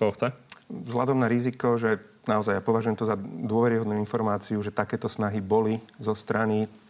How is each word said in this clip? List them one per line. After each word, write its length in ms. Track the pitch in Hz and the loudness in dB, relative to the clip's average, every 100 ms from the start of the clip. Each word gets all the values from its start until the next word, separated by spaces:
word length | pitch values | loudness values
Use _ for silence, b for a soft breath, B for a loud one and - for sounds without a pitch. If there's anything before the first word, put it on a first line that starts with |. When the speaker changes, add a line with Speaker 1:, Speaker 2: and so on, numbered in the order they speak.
Speaker 1:
koho 120 | 107 - | -2 0
chce? 160 | 123 - - - - | -4 -4 -14 -14 -12
Speaker 2:
Vzhľadom 480 | - 117 120 127 131 | -12 -4 -2 2 2
na 120 | 113 | 4
riziko, 520 | 120 123 120 123 120 | 2 0 0 0 2
že 200 | 113 104 - - - | 2 0 -4 -10 0
naozaj 320 | 107 104 95 | 0 2 0
ja 40 | |
považujem 320 | - 113 110 104 | 2 2 2 0
to 120 | 113 | -2
za 80 | 104 | -2
dôveryhodnú 760 | 98 - 113 110 120 113 107 107 | -6 -6 -2 2 4 2 0 -2
informáciu, 600 | 104 117 110 101 - 107 | -2 -2 0 -2 -2 -4
že 120 | 104 | -4
takéto 360 | - 104 113 110 | -4 -4 -2 -4
snahy 320 | - 104 104 | -2 -2 -2
boli 400 | 95 107 110 110 - - | 2 2 2 -2 -6 -10
zo 160 | 107 | -6
strany 560 | 107 - 110 110 107 107 - | -4 -2 -2 0 0 -2 -6